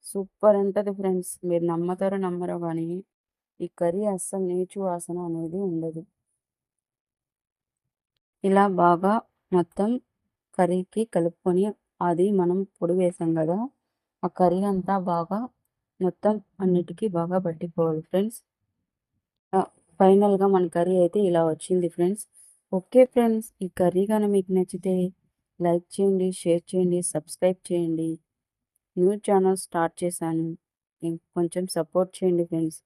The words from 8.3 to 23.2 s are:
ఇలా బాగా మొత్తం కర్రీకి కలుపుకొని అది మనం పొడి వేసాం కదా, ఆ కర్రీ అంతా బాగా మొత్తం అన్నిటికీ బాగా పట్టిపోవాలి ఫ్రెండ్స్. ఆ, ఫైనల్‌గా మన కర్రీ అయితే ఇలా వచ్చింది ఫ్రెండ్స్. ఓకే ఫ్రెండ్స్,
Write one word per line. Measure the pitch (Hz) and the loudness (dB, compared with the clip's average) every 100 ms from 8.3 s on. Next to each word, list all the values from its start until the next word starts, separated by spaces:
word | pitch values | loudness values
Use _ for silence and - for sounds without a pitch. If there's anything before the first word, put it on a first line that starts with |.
| _ | _
ఇలా | 196 196 202 180 | 2 4 4 4
బాగా | 175 170 185 220 - _ _ | 4 4 2 0 -4 _ _
మొత్తం | 180 170 - 202 247 _ _ _ _ _ - | 0 0 -2 -2 -2 _ _ _ _ _ -2
కర్రీకి | 180 180 185 - 226 | 0 0 -2 -6 -2
కలుపుకొని | 180 170 170 185 180 208 202 _ _ | 0 -2 -2 0 2 0 -4 _ _
అది | 175 170 190 | -2 2 2
మనం | 202 175 180 196 | 2 2 0 -2
పొడి | _ 175 185 | _ -2 2
వేసాం | 180 175 165 | 0 0 -2
కదా, | 165 160 185 254 _ _ _ _ _ | 0 0 -2 -4 _ _ _ _ _
ఆ | 180 | -8
కర్రీ | - 180 180 202 | 2 2 2 0
అంతా | 190 180 196 | -2 -2 -2
బాగా | 180 170 170 202 247 _ _ _ _ _ | -2 -4 -4 -6 -8 _ _ _ _ _
మొత్తం | 185 - 208 214 - _ | -4 0 -2 -2 -6 _
అన్నిటికీ | 190 180 170 175 220 | 0 0 -2 -6 -4
బాగా | 170 170 185 | -2 -2 -2
పట్టిపోవాలి | 185 165 175 170 165 160 | -2 -8 -8 -2 -2 -2
ఫ్రెండ్స్. | 160 185 214 - _ _ _ _ _ _ _ _ _ _ _ | -2 -2 -2 -8 _ _ _ _ _ _ _ _ _ _ _
ఆ, | 190 - _ _ _ | -2 -2 _ _ _
ఫైనల్‌గా | 190 196 202 196 196 | 6 6 6 4 2
మన | 190 175 | 2 2
కర్రీ | 170 175 185 | 0 0 2
అయితే | 175 202 | 2 2
ఇలా | 202 170 | 2 2
వచ్చింది | 165 156 - 185 170 | 2 -2 -2 -2 -2
ఫ్రెండ్స్. | - 175 208 - _ _ _ _ | 0 0 -2 -10 _ _ _ _
ఓకే | 190 - 247 254 | -6 2 6 6
ఫ్రెండ్స్, | - | 4